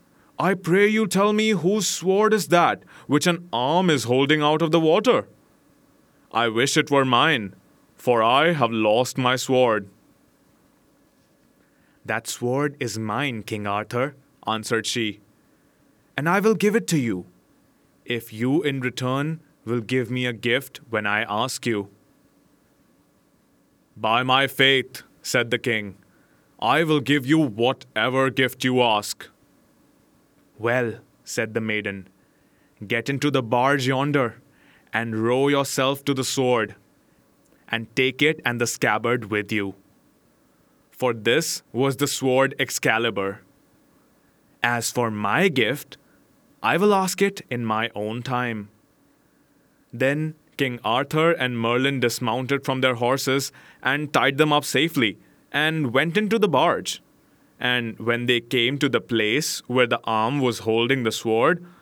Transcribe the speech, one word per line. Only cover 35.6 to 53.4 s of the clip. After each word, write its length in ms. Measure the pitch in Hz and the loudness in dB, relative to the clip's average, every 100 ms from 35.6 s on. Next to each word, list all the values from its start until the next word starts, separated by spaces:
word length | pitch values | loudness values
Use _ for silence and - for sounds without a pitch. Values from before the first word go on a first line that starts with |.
| 135 - 135 139 - | 0 0 -2 -2 -2
to 80 | |
the 160 | 139 123 | -2 -2
sword, 440 | - 127 123 104 - _ _ _ _ _ _ _ _ - | 0 2 2 0 -6 _ _ _ _ _ _ _ _ -8
and 260 | 117 110 - | -6 -4 0
take 260 | 131 131 | 0 2
it 200 | 147 160 | 0 0
and 160 | 123 120 | -2 -2
the 80 | 117 | -4
scabbard 600 | - 123 107 120 123 104 | 0 0 0 0 -2 -2
with 220 | 104 101 | -4 -2
you. 240 | 107 98 - _ _ _ _ _ _ _ _ _ _ _ - | -4 -4 -8 _ _ _ _ _ _ _ _ _ _ _ -4
For 100 | 127 | -2
this 500 | 113 110 135 160 - - | 0 2 2 0 -6 -6
was 260 | 113 139 135 | 0 0 0
the 100 | 143 | -2
sword 480 | - 131 131 135 - | 0 2 2 2 0
Excalibur. 840 | 131 - 135 113 117 101 98 101 - _ _ _ _ _ _ _ _ _ _ _ | -6 -2 0 2 0 0 -4 -6 -14 _ _ _ _ _ _ _ _ _ _ _
As 280 | 120 120 - | -2 -2 -2
for 200 | - 117 | -2 -2
my 360 | 107 104 120 190 | -2 0 2 2
gift, 500 | 131 107 147 - - _ _ _ _ _ _ | 2 0 -2 -8 -20 _ _ _ _ _ _
I 140 | 113 156 | 0 2
will 160 | 208 | 2
ask 280 | 196 185 185 | 2 0 -2
it 200 | 196 196 - | -2 -2 -10
in 140 | 123 | -6
my 260 | 113 107 117 104 | -2 -2 -2 -4
own 260 | 107 117 | -6 -8
time." 460 | 127 123 123 110 104 _ _ _ _ _ _ _ _ _ _ _ _ | -6 -4 -4 -6 -10 _ _ _ _ _ _ _ _ _ _ _ _
Then 420 | 120 131 147 156 156 _ - | -2 0 0 -4 -8 _ -4
King 220 | 135 120 | -4 -2
Arthur 480 | 107 123 139 156 165 | -2 0 0 0 2
and 260 | 165 127 120 | 2 -2 0
Merlin 440 | 117 120 135 139 | 0 2 0 0
dismounted 640 | 120 - 120 120 127 139 - | 0 0 -2 -2 -2 -4 -2
from 160 | 131 | 0
their 140 | 131 117 | 0 0
horses 560 | 120 135 135 135 | 0 0 0 -2